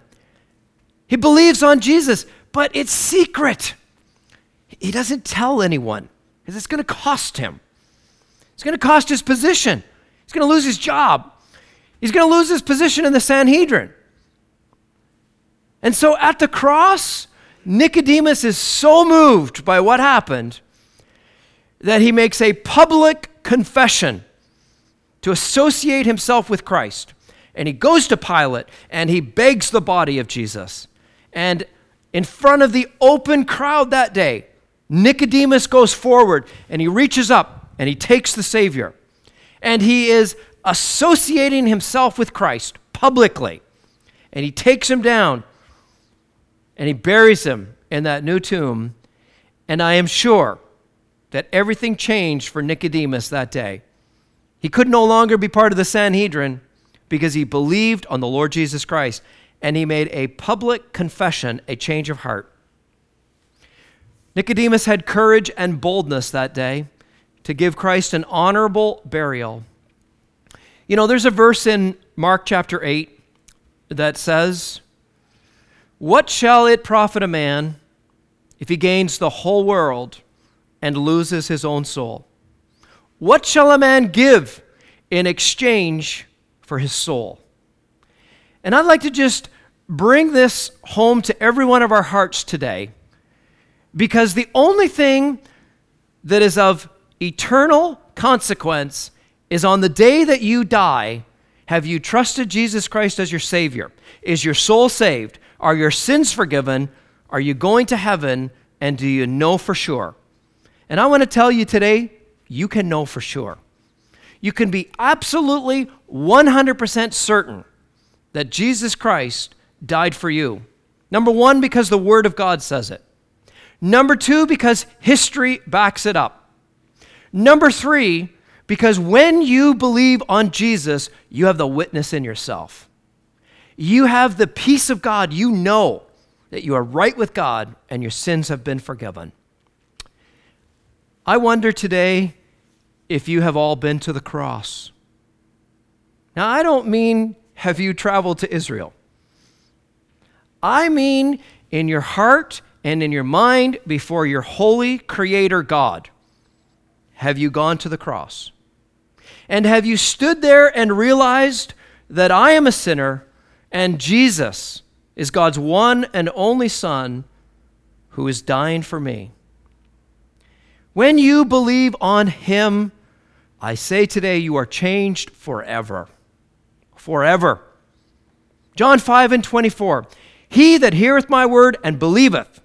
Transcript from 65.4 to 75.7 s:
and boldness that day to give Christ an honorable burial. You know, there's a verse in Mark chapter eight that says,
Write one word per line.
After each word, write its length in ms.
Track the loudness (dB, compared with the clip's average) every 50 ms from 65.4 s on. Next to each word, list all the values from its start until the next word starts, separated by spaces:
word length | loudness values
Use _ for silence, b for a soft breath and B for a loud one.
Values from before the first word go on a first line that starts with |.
| 2 -2 -6
and 240 | -6 -4 -4 -4 -4
boldness 480 | -4 -4 -4 -4 -4 -4 -4 -6 -6 -6
that 240 | -6 -6 -6 -6 -6
day 320 | -6 -6 -6 -6 -8 -10 -12 _ _ _ _ _ _ _ _ _ _ -10
to 100 | -8 -4
give 220 | -2 -2 -2 -2
Christ 380 | -2 -2 -2 0 0 -2 -2 -4
an 100 | -6 -6
honorable 760 | -4 -4 -2 0 0 2 0 0 0 0 0 -2 -2 -4 -8 -12
burial. 580 | -10 -6 -6 -4 -4 -6 -6 -8 -10 -12 -14 -16 -20 _ _ _ _ _ _ _ _ _ _ _ _ _ _ _ _ b b b b b b b b
You 60 | 0
know, 100 | 2 2
there's 200 | 2 2 2 2
a 60 | 2
verse 360 | 2 4 4 4 4 2 0
in 280 | 0 0 0 0 -4 -6 -8 _ _ _
Mark 320 | -4 -2 0 0 0 -2
chapter 360 | -2 -2 -2 -2 -4 -8 -8 -6
eight 360 | -4 -6 -6 -6 -10 _ _ _ _ _ _ _ _ _ _ _ _ _ _ _ -12
that 280 | -6 -4 -2 -2 -4
says, 640 | -4 -4 -2 0 0 0 0 -2 -6 -10 -12 -14 -16 _ _ _ _ _ _ _ _ _ _ _ _ _ _ _ _ _ _